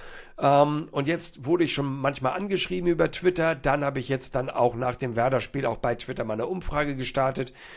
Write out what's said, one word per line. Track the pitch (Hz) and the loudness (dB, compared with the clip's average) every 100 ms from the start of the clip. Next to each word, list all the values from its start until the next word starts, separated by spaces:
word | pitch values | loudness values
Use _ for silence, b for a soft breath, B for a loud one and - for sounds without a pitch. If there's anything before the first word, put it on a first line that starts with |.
| B B B - | B B B 0
Ähm, | 143 143 147 151 165 | 4 6 6 2 -2
und | 143 139 | -2 -2
jetzt | 170 - - 127 | -2 -4 -6 0
wurde | 175 | 2
ich | 156 | 2
schon | - 139 135 | 0 -4 -2
manchmal | 135 139 127 | -2 0 -2
angeschrieben | 160 202 190 - 180 175 | -2 -2 -2 -2 0 2
über | 165 160 | 4 2
Twitter. | - 180 180 165 147 | 2 0 2 2 2
Dann | 143 147 | 2 2
habe | 139 135 | 0 -2
ich | 120 | -2
jetzt | 131 - 131 | -2 -2 -2
dann | 131 | -2
auch | - 120 117 | 2 2 2
nach | 127 117 | -2 -2
dem | 131 113 | -2 0
Werder-Spiel | 123 131 - 139 131 | 2 2 0 -4 -4
auch | 110 | -2
bei | 123 120 | -2 -2
Twitter | - - 113 | -6 -6 -4
mal | |
eine | 107 123 | -4 -4
Umfrage | 185 - 147 147 135 | -4 -2 -2 -2 -2
gestartet. | 123 139 131 131 131 B B | -4 0 0 0 -6 B B